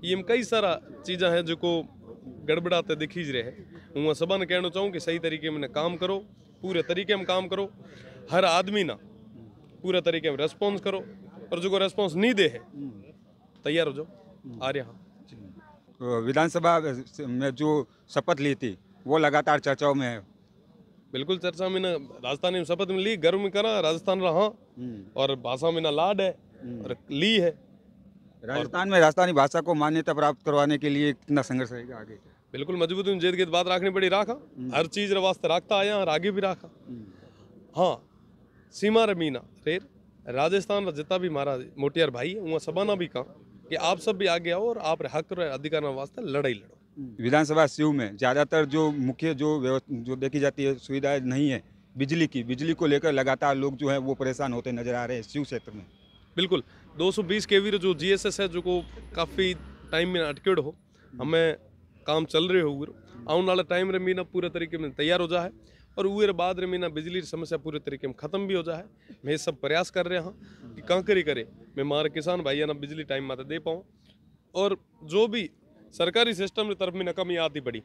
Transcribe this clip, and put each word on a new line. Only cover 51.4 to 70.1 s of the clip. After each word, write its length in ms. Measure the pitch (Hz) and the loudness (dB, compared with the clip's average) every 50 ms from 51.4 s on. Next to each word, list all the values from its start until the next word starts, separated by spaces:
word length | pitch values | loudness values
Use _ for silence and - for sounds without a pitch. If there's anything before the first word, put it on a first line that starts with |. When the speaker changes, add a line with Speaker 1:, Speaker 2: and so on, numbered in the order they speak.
| 147 143 | 2 2
Speaker 2:
है, 120 | 131 104 - - - - _ _ - | 0 -2 -6 -10 -20 -20 _ _ -4
बिजली 320 | 127 139 135 156 170 160 147 | -4 -2 0 2 2 2 2
की, 160 | - 131 117 | 0 -4 -4
बिजली 300 | 117 127 127 147 165 160 | -4 -4 -4 -2 -4 -2
को 140 | - 175 151 | 0 2 4
लेकर 240 | 143 143 147 160 143 | 4 4 4 2 2
लगातार 420 | 135 131 135 131 127 156 143 139 | 2 2 2 2 2 2 2 2
लोग 200 | 135 135 143 139 123 | 2 0 -2 -4 -2
जो 120 | 147 135 | -2 0
है 80 | 139 139 | 0 0
वो 140 | 131 135 135 | 0 -2 -4
परेशान 380 | - 139 131 127 127 143 135 123 | -2 -2 -4 -2 -2 -4 -4 -2
होते 180 | 117 120 131 | -4 -4 -4
नजर 240 | 123 120 120 120 123 | -6 -4 -4 -4 -2
आ 100 | 123 120 | -2 -2
रहे 120 | 117 127 120 | -4 -6 -6
हैं 60 | 110 | -8
शिव 200 | - - 143 143 | -8 -6 -6 -6
क्षेत्र 280 | - 135 117 - - | -4 -6 -10 -10 -10
में। 140 | 107 107 92 - - _ - _ _ - - _ - 165 | -16 -16 -18 -18 -20 _ -20 _ _ -20 -20 _ -2 -2
Speaker 1:
बिल्कुल, 260 | 180 180 185 156 - - - - - - - | 0 2 2 0 -2 -6 -20 -20 -20 -20 -6
दो 160 | 147 160 185 | 0 0 0
सौ 120 | 185 - 202 | 2 0 0
बीस 220 | 160 202 214 - | 0 0 -2 2
केवी 240 | - 202 196 196 214 | 4 4 4 4 4
रो 80 | 202 202 | 0 0
जो 160 | 170 190 180 | 2 0 0
जीएसएस 440 | 143 156 185 196 190 - 214 - - | 0 2 0 0 2 0 -4 -2 -2
है 80 | 202 185 | -4 -2
जो 140 | 165 180 | -2 -4
को 180 | 165 180 180 175 170 - - - - - - | -2 0 0 0 -2 -4 -14 -18 -18 -10 -4
काफ़ी 380 | - 165 165 - - 190 185 180 160 - - - - - - | -4 -4 -4 0 0 0 0 0 -4 -8 -18 -20 -20 -12 -4
टाइम 180 | - 160 175 180 | 0 0 0 2
में 120 | 180 175 | 0 0
अटकेड़ 380 | 165 147 143 135 - 190 190 165 | -2 -2 -4 -2 0 2 2 2
हो, 160 | 135 147 160 _ _ _ _ _ - - - | 0 -2 -8 _ _ _ _ _ -20 -20 -10
हमें 420 | 123 127 143 165 165 165 160 151 - - - - - - _ _ - - | -6 -2 2 4 4 4 4 2 -2 -8 -20 -20 -20 -20 _ _ -12 -4
काम 200 | - 151 160 160 | 0 0 0 0
चल 220 | - - 156 165 185 | 2 2 2 2 4
रहे 140 | 185 185 | 4 4
हो, 240 | 165 151 143 139 147 - - - - - - - - - | 4 2 -2 -4 -8 -10 -12 -20 -20 -20 -20 -16 -4 0
आने 140 | 156 175 185 | 2 2 4
वाला 200 | 185 185 185 175 | 4 2 2 2
टाइम 260 | - 180 180 185 190 | 0 0 0 0 0
रे 80 | 185 185 | -2 -2
मीना 220 | 185 185 185 180 180 | 0 0 -2 -2 -4
पूरे 240 | - - 180 175 175 | -4 -4 -4 -4 -4
तरीके 280 | - 175 170 160 165 160 | -4 -6 -6 -6 -6 -6
में 140 | 160 143 127 | -6 -8 -4
तैयार 280 | - 151 156 175 180 | -2 0 2 2 2
हो 60 | 180 165 | 2 0
जाए 240 | 170 175 170 185 - - - - - - - _ - - | 0 -2 -2 -4 -10 -14 -20 -20 -20 -20 -20 _ -6 -2
और 80 | 196 | -2
उयर 260 | 196 202 208 214 202 190 | 0 2 2 2 2 2
बाद 260 | 170 175 180 185 175 | 2 0 -2 0 -2
रे 80 | 180 185 | -4 -4
मीना 220 | 180 180 180 170 | -2 -2 -2 -4
बिजली 280 | 156 151 160 170 175 185 | -4 -6 -8 -6 -6 -6
री 60 | 165 147 | -6 -6
समस्या 300 | - 160 165 147 165 156 | -8 -10 -6 -6 -6 -6
पूरे 220 | 135 156 151 151 | -6 -6 -8 -8
तरीके 280 | - - 139 131 - 135 | -8 -8 -10 -6 -8 -10
में 80 | 127 - | -10 -8
ख़त्म 280 | - 151 170 196 202 190 | -10 -6 -4 -4 -4 -2
भी 60 | 196 | -2
हो 100 | 180 165 | -2 -2
जाए। 200 | 160 165 160 190 220 _ _ _ _ 240 _ - | -4 -8 -8 -10 -16 _ _ _ _ -20 _ -4
मैं 120 | 135 151 156 | -4 -4 -2
सब 200 | - - 156 127 | -2 -6 -6 -4
प्रयास 280 | - 143 147 165 180 - | -2 0 0 0 0 0
कर 180 | - 185 175 | -2 -2 -2
रहे 120 | 175 | 0